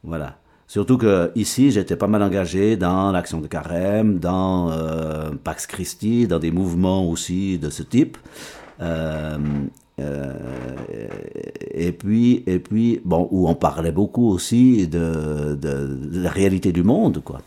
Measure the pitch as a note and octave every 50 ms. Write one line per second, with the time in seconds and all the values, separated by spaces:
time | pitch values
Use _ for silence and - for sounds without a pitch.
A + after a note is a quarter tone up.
0 | - D#2+ E2 D#2+ C#2+ - - _ _ _ _ _ _ _ - G2+ G2+ - C3 B2
1 | A2+ G#2+ G2 F2+ F2 - - A#2 G#2 - - A#2+ C3 C#3+ A2+ G#2 F#2 - F2 E2
2 | G#2 G2+ G#2+ G#2 G#2 G2 F2+ G2 F#2 E2+ E2+ F#2+ G2+ G#2+ A2+ F#2 F2+ F2 F#2 F#2+
3 | F#2+ G2 F#2+ F2+ E2+ - - D#2+ D2+ D2+ - D#2+ D2 D#2 F2 E2+ F2+ G2 G2+ G#2+
4 | A2 G#2+ G2+ F2+ D#2 F2 F#2 F#2 F#2 F#2+ F#2 F2+ F2 E2+ D#2+ D#2+ D#2+ D#2+ D#2+ D#2+
5 | D#2+ D#2 D#2 D#2 D#2 D#2 D2 C#2 - - D#2+ - - - - - F2+ - - -
6 | G#2 G#2+ A#2 A#2+ A#2+ G2 F2 E2 D2+ E2 E2 F2+ F#2+ F2+ E2+ F2 F#2 F#2 F#2+ F#2+
7 | F#2 E2+ E2 D#2+ - - F2+ F#2 G2 G2 F#2+ E2+ D2 D2+ D2 - E2+ - - A#2+
8 | D3+ - - - - - - - - - - - - - - - E2+ E2+ E2 D#2+
9 | D#2+ D#2 D#2 D#2 D2+ D#2 D2+ D2 D2 D2 D2 C#2+ C#2 C#2 - - _ _ _ -
10 | C#2 D2 C#2+ C#2+ C#2 C#2 C2 - B1 B1 C2 B1 B1 C2 C2 C2+ A#1+ - - G#1+
11 | A1 - - G1+ G1+ G1+ G1+ - G1+ G1+ G1+ - - - - - E2+ F2 E2+ -
12 | - G2 G#2+ A2+ A#2+ B2 B2 - - F#2 F2+ F2 F2 - G#2+ A2 A2+ A#2 A#2 -
13 | - F2 F2 E2 F2 - F#2+ F#2+ F2+ E2 E2 - - D#2 C#2 D#2 D#2+ E2+ D2+ F2
14 | G#2 G2 - B2 A#2+ A2+ F#2+ E2+ - - A2+ A#2+ B2+ B2+ B2 G#2+ F#2 E2 D2 E2+
15 | E2 E2 E2 D#2 D#2 D#2 D2+ D2 D2 D2 D2 C#2+ C#2 D2 C#2 C#2 C#2+ C2+ C#2 C2
16 | C2 D2+ E2 F2+ F2+ E2+ C#2+ G2 G2 G2 F#2+ F#2 - G2+ E2+ F2 F2 G#2 C3 G3
17 | A3+ D#3+ - D#2+ C#2 - C#2 C2+ -